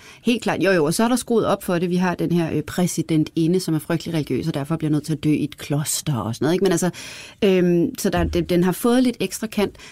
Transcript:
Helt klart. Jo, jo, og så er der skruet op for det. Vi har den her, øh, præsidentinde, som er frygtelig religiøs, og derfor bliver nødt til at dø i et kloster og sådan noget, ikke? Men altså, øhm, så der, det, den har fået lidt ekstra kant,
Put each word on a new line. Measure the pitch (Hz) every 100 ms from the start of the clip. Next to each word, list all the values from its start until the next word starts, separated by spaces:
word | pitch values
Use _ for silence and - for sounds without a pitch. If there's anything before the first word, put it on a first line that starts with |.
| - -
Helt | - 247
klart. | 208 160
Jo, | 170
jo, | 185
og | 147
så | 170
er | 226
der | 247
skruet | - 233 185
op | 202
for | - 170
det. | 175
Vi | 180
har | 180
den | 175 165
her, | 170 160 151
øh, |
præsidentinde, | 151 - 180 - 156 160 151 - 165 185
som | 180
er | 156
frygtelig | - 165 -
religiøs, | 165 139 127 160
og |
derfor | 151 139 160
bliver | 156
nødt | 147
til | -
at | 147
dø | 151
i | 147
et | 147 -
kloster | - 147 151 - -
og | 123 101
sådan | 113
noget, | 151
ikke? | 180
Men | 370
altså, | 339 180 - - - - -
øhm, | 208 185 175 175 165 -
så | 196
der, | 175
det, | 165 175 165
den | 175
har | 185
fået | 170 240 247
lidt | 254 226
ekstra | 190 - 220
kant, | - 196 - -